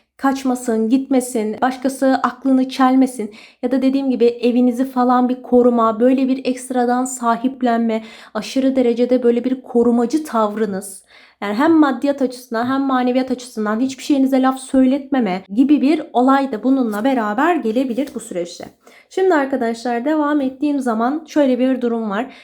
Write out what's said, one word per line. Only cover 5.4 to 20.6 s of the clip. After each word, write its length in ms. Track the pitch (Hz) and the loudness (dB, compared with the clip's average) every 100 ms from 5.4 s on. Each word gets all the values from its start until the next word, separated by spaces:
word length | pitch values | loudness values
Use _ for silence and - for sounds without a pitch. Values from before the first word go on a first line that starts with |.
koruma, 580 | - 247 247 233 226 214 | 2 4 4 4 2 4
böyle 280 | 254 269 262 | 2 4 0
bir 180 | 262 | -2
ekstradan 600 | 254 254 - 247 240 247 | -4 -6 -4 -2 0 0
sahiplenme, 1000 | 262 - 233 233 254 262 247 233 226 220 - - - | -2 -4 -2 0 -2 -2 0 0 0 -2 -6 -20 -12
aşırı 420 | 214 - 269 269 | -10 -6 -2 0
derecede 480 | 262 240 226 240 254 | 2 0 2 2 2
böyle 200 | 240 240 | 2 0
bir 180 | 247 254 | -2 -6
korumacı 640 | - 240 240 233 233 311 | -2 2 2 2 0 -2
tavrınız, 800 | - 226 214 214 208 190 202 - _ - - - | -2 -2 -2 -2 -4 -6 -10 -18 _ -20 -20 -10
yani 120 | 208 | -6
hem 180 | 214 320 | 0 4
maddiyat 500 | 320 285 233 285 277 | 4 4 0 -2 -2
açısından 440 | 254 - - 226 | -4 -6 -8 -4
hem 160 | 247 269 | -2 -2
maneviyat 500 | 269 254 247 262 262 | 0 0 0 0 -2
açısından 480 | 247 - 220 208 220 | -6 -8 -6 -4 -2
hiçbir 240 | 262 - | -4 -4
şeyinize 380 | - 277 269 262 | -2 2 2 2
laf 180 | 262 262 | 2 -2
söyletmeme 840 | - 262 254 277 - 262 208 185 - | 0 4 4 2 -2 -2 0 -2 -4
gibi 280 | 208 277 285 | 2 4 4
bir 220 | 262 320 - | 4 0 0
olay 380 | 233 254 277 269 | 2 4 2 0
da 120 | 214 | -2
bununla 400 | 254 269 233 208 | 0 0 0 -2
beraber 520 | 269 262 208 214 320 | 0 0 -2 0 0
gelebilir 540 | 330 220 233 262 226 294 | 0 0 -2 -2 -4 -6
bu 40 | 226 | -8
süreçte. 460 | - 180 175 - - _ _ - _ | -10 -8 -8 -12 -20 _ _ -20 _
Şimdi 240 | 370 381 | 0 2
arkadaşlar 720 | 302 269 254 226 233 247 233 | 2 0 -2 -4 -4 -4 -4
devam 360 | 285 311 294 302 | -2 0 0 0
ettiğim 380 | 262 262 | -2 -2